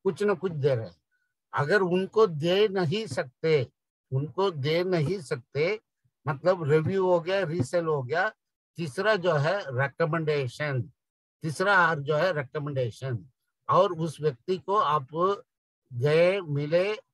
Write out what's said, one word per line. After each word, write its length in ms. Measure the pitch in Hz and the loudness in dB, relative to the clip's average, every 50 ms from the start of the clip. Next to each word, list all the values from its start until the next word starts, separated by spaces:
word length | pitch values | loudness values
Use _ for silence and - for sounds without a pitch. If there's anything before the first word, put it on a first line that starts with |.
| _ | _
कुछ 180 | 190 170 - 208 | -4 -2 0 0
ना 120 | 208 202 | 0 0
कुछ 180 | - - 196 165 | 0 -2 -6 -4
दे 220 | 151 135 151 131 | 0 0 0 0
रहे 120 | 113 110 | 0 -2
हैं। 100 | 90 - _ _ _ _ _ _ _ _ _ _ _ - | -8 -14 _ _ _ _ _ _ _ _ _ _ _ -4
अगर 260 | - 143 143 190 208 | -4 0 2 2 2
उनको 460 | 190 175 175 185 190 185 - 208 220 | 2 2 2 0 -2 0 4 4 4
दे 420 | 202 165 143 151 175 185 196 214 214 | 4 2 -2 0 0 2 4 2 2
नहीं 380 | 190 196 180 143 175 214 226 | 2 0 0 0 0 -2 -4
सकते, 640 | 175 - - 165 131 _ _ - 160 156 147 123 - _ _ _ _ _ _ _ _ 131 | -6 -6 -6 -6 -8 _ _ 0 2 2 2 0 -2 _ _ _ _ _ _ _ _ -4
उनको 380 | 135 143 156 - 180 196 196 | -4 -4 -4 -2 -2 -2 0
दे 320 | 175 147 127 151 160 170 180 | 0 -2 -2 0 0 0 0
नहीं 360 | 185 185 165 147 139 190 208 | 0 0 0 0 0 -2 -4
सकते, 600 | 147 - 156 131 113 _ _ 139 156 180 214 214 - _ _ _ _ _ _ _ _ | -4 -6 -8 -8 -8 _ _ -2 -2 0 -2 -4 -8 _ _ _ _ _ _ _ _
मतलब 440 | 147 151 131 143 175 190 180 165 139 | -6 -6 -2 2 0 0 2 2 2
review 360 | 151 156 156 165 190 196 185 | 2 4 4 2 0 2 2
हो 140 | 185 180 170 | 4 2 2
गया, 220 | 160 170 190 196 190 | 2 0 0 0 0
resell 400 | 156 160 180 - - - 175 170 | -2 -2 -4 -4 0 0 -2 0
हो 180 | 160 156 143 127 | 0 -2 -2 -2
गया, 300 | 120 147 170 190 214 - _ _ _ _ _ _ _ _ - | -2 -2 -2 -2 -2 -4 _ _ _ _ _ _ _ _ -8
तीसरा 360 | 175 151 120 185 196 214 220 | -8 -8 -4 -2 0 0 0
जो 160 | 196 165 180 160 | 2 2 2 2
है 260 | 147 139 160 185 - 285 - | 2 2 0 0 -2 -4 -6
recommendation, 1120 | 131 120 139 135 - _ 165 156 165 165 160 151 151 147 135 120 - - 151 147 135 127 101 - _ _ _ _ _ _ _ _ _ _ - | -4 -2 -2 -4 0 _ -2 0 0 -2 0 0 0 0 -2 -4 -6 -6 -6 -4 -4 -4 -6 -6 _ _ _ _ _ _ _ _ _ _ -8
तीसरा 340 | 160 135 - 185 202 202 | -8 -4 -2 2 4 4
आर 240 | 185 170 160 165 151 | 4 4 4 2 -2
जो 160 | 143 139 156 | -2 0 0
है 160 | 147 170 190 175 | 2 2 0 0
recommendation। 840 | 147 131 - _ 151 143 147 143 131 123 117 - - 127 135 123 107 82 - _ _ _ _ _ _ _ - | -2 -6 -6 _ -8 -6 -4 -4 -2 -4 -4 -4 -8 -6 -6 -6 -6 -8 -12 _ _ _ _ _ _ _ 2
और 240 | 135 165 190 202 180 | 4 4 4 4 2
उस 280 | 160 165 165 143 - | -2 -4 -6 -6 -2
व्यक्ति 360 | 147 151 131 - _ - 190 175 | -2 -2 -2 -2 _ -6 -6 -4
को 180 | - - 196 | -2 -2 0
आप 300 | 214 202 143 151 151 131 127 147 160 180 196 202 214 - _ _ _ _ _ _ _ _ _ 131 | 0 2 2 0 -2 -2 -4 -4 -2 0 0 -2 -4 -8 _ _ _ _ _ _ _ _ _ -8
गए, 480 | 120 120 147 151 160 170 180 190 202 | -2 0 2 4 4 4 4 2 0
मिले, 540 | 180 151 143 143 147 147 160 175 185 202 214 214 - _ | -4 -4 -4 -4 -2 0 0 2 2 0 -2 -6 -10 _